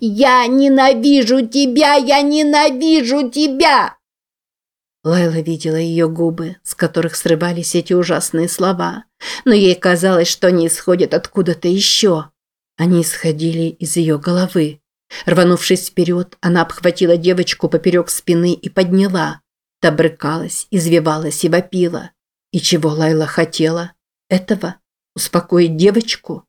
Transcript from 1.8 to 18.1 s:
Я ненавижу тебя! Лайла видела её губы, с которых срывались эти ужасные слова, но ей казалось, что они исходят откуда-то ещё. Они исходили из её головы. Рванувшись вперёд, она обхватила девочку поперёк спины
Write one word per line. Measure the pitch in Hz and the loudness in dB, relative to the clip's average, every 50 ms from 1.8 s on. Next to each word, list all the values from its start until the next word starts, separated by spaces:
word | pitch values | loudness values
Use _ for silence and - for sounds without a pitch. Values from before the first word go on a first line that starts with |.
| 302 285 294 | 2 4 4
Я | 294 269 233 285 277 | 2 2 2 2 2
ненавижу | 285 285 294 302 311 294 294 294 294 311 269 254 277 320 320 320 262 226 254 285 294 247 | 2 2 0 0 0 2 2 2 2 2 0 0 0 2 2 2 2 0 -2 -2 -2 -2
тебя! | 233 285 302 311 269 269 339 320 285 254 190 - - _ _ _ _ _ _ _ _ _ _ _ _ _ _ _ _ _ _ _ _ _ _ | -2 -2 -2 -2 0 2 2 2 4 2 0 -2 -6 _ _ _ _ _ _ _ _ _ _ _ _ _ _ _ _ _ _ _ _ _ _
Лайла | 156 165 180 175 170 160 160 | 0 0 2 2 0 0 -2
видела | 160 156 170 156 - 165 156 160 | -4 -4 -6 -6 -4 -4 -2 -2
её | 165 170 165 165 170 160 | -2 -2 0 0 0 0
губы, | 160 160 170 170 165 165 170 160 180 _ _ | 0 0 -2 -2 -2 -4 -8 -10 -10 _ _
с | - - | -14 -6
которых | _ - 165 165 - 165 165 160 | _ -4 -2 -2 -2 -4 -4 -4
срывались | - - 175 170 156 170 175 175 170 170 - - | -6 -2 0 0 0 0 -4 -4 -4 -6 -2 -2
эти | 175 165 - 185 | -2 -2 0 0
ужасные | 180 175 165 175 151 180 - - 165 165 175 | 0 0 0 -2 -4 -4 -4 -4 -4 -4 -4
слова, | - - 185 180 196 175 175 170 180 - - _ _ _ - - - - - | -4 -2 -2 -2 -2 -2 -4 -6 -6 -8 -14 _ _ _ -14 -14 -12 -6 0
но | - 233 | 2 4
ей | 208 196 185 180 | 4 6 4 2
казалось, | 175 - 190 180 170 170 190 185 175 170 170 | 2 2 0 0 2 2 2 2 2 2 0
что | - - - 185 | -2 0 2 2
они | 180 175 165 165 | 2 2 2 0
исходят | 160 - - - 180 180 170 - - | -2 -4 -2 0 0 2 2 0 0
откуда-то | - - - _ 208 185 160 170 165 - 180 | -2 -4 -4 _ -2 -2 -2 -2 -2 -2 -2
ещё. | 180 196 202 - - - - 208 175 160 151 147 _ _ _ _ _ _ _ _ _ _ | -2 0 0 0 0 0 2 2 0 0 -4 -8 _ _ _ _ _ _ _ _ _ _
Они | 160 175 180 170 | 0 2 2 2
исходили | 165 160 - - - 165 156 151 160 170 165 165 165 165 | 2 0 -4 -6 -4 -4 -4 -2 -2 -4 -2 -2 -4 -4
из | 160 _ 180 156 - 175 | -4 _ -8 -6 -2 -2
её | 165 156 156 147 | 0 0 0 -2
головы. | 147 175 175 180 185 180 - 185 160 151 151 - _ _ _ _ _ _ - - - | -2 -2 -2 0 -2 0 0 0 -2 -2 -4 -10 _ _ _ _ _ _ -18 -10 -2
Рванувшись | - 180 160 180 175 180 170 - - 180 180 - - | 0 2 4 4 4 2 2 2 0 -2 -2 -2 -6
вперёд, | _ - 175 170 180 175 180 - - _ | _ -2 0 0 0 -4 -4 -8 -12 _
она | - 175 175 175 | -2 0 2 2
обхватила | 165 165 - - - 180 170 - 185 170 170 170 | 0 -2 -4 -2 -2 -2 0 2 2 2 2 2
девочку | 160 175 185 180 180 - - - - 160 | 2 0 0 0 0 -4 -4 -4 -4 -2
поперёк | - 165 - 190 175 180 170 | -2 0 0 0 0 0 -2
спины | - | -2